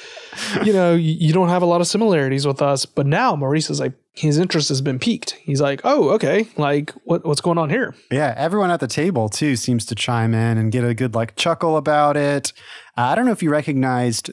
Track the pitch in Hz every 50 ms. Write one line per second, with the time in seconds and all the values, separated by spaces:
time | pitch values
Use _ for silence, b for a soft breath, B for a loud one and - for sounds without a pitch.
0 | - - - - - - - - - - 202 - - 214 202 190 180 175 170 170
1 | 165 156 160 170 170 151 160 190 180 170 175 180 180 175 170 175 175 170 - 202
2 | 226 214 180 151 139 131 135 135 135 143 135 - 147 143 139 139 - - - 151
3 | 139 139 156 202 254 254 180 147 139 131 147 160 156 - 147 143 131 131 - _
4 | _ _ - - - 151 143 156 185 185 - 160 139 - 139 131 135 139 131 131
5 | - 240 220 - - - - - - 156 143 135 147 143 139 135 - 254 285 294
6 | 165 135 208 220 - 139 165 208 220 - - - 147 143 143 147 147 - - -
7 | - - 170 170 - 160 147 - - 180 165 170 160 143 185 262 240 - - -
8 | _ - 123 139 151 131 113 117 143 170 190 214 196 180 175 - 139 123 - 143
9 | 151 190 175 120 110 107 - - 151 147 131 113 - - 123 117 - - 117 -
10 | - - 120 117 113 113 113 110 113 117 113 110 110 113 107 127 120 120 120 113
11 | 131 120 110 113 117 117 - - - 170 165 - 180 160 156 156 139 156 151 147
12 | 147 147 143 147 143 143 143 139 - - - B B B B B B B B 120
13 | 120 127 151 214 254 254 208 - 180 151 147 151 143 160 139 131 131 131 127 123
14 | 123 120 110 - - -